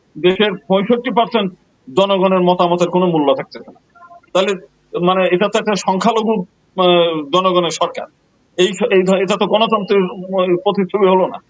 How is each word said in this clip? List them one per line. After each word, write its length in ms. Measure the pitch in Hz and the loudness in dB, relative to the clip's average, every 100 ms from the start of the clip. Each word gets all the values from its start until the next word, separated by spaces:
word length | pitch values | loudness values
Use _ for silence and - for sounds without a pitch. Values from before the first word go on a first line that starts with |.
| _ 151 | _ -2
দেশের 340 | 175 190 214 185 - | 0 2 0 -2 -2
পঁয়ষট্টি 420 | 190 196 240 240 | 0 2 -2 0
পার্সেন্ট 380 | 220 226 226 190 - _ _ - | -2 0 -2 -4 -8 _ _ -6
জনগণের 520 | 185 196 196 190 190 | -2 0 2 2 2
মতামতের 500 | 180 180 175 175 175 | 2 2 2 0 0
কোনো 160 | 185 185 | 0 0
মূল্য 280 | 160 139 | 2 0
থাকছে 240 | 139 - 117 | 0 -4 -16
না। 220 | - - _ _ - - _ | -18 -20 _ _ -20 -20 _
তাহলে 200 | - 202 185 - _ _ 151 | -2 0 -4 -8 _ _ -2
মানে 220 | 175 190 180 | 0 0 0
এটা 120 | 180 202 | 0 0
তো 100 | 214 | 0
একটা 160 | 214 | -2
সংখ্যালঘু, 600 | 196 - 190 202 220 220 208 180 _ _ 180 | -2 -2 0 0 0 -2 -4 -6 _ _ 0
আহ, 360 | 180 175 170 160 143 | 2 4 2 -2 -2
জনগণের 400 | 180 185 180 170 | 0 2 0 0
সরকার, 360 | - 170 - - _ _ _ _ - | -2 -4 -6 -14 _ _ _ _ 0
এই 120 | 190 | 0
স-, 180 | 185 - | 0 0
এই 120 | 190 | 2
ধ-, 180 | 180 190 | 2 0
এটা 140 | 190 202 | 0 -2
তো 100 | - | 0
গণতন্ত্রের, 560 | 208 226 214 190 202 | 0 0 -2 0 0
উম, 540 | 180 185 185 185 185 175 | 0 -6 -6 -2 0 0
প্রতিচ্ছবি 500 | 208 202 185 208 190 | 0 -2 -2 0 2
হলো 200 | 190 156 | 2 0
না। 120 | - | -6